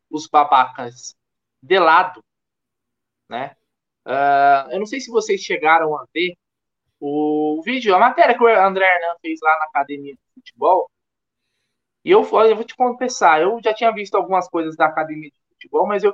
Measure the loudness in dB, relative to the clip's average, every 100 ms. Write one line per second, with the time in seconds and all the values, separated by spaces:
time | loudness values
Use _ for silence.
0 | _ -12 0 2 4 2 2 -4 -14 -14
1 | -20 _ _ _ _ _ -2 2 4 4
2 | 2 -6 _ _ _ _ _ _ _ _
3 | _ _ -14 -10 -10 _ _ _ _ _
4 | -8 -2 2 4 4 4 0 -8 -8 -10
5 | -4 -4 -2 -6 -4 -4 2 2 2 -6
6 | -10 -6 -6 -8 _ _ _ _ _ _
7 | -8 -4 -2 -2 -2 -4 -6 -6 0 4
8 | 4 4 2 4 4 4 2 2 0 0
9 | -2 -8 -10 -6 -2 -2 -2 -4 -6 -8
10 | -14 -20 _ _ -20 -4 0 0 -2 _
11 | _ _ _ _ _ _ _ _ _ _
12 | 2 2 2 2 2 2 -4 -4 -4 -2
13 | -8 0 2 2 0 -2 -4 -2 -2 -2
14 | -4 -4 -2 -4 -4 -6 -6 -2 -2 -2
15 | -8 -10 -18 _ _ _ -6 -4 -2 0
16 | -2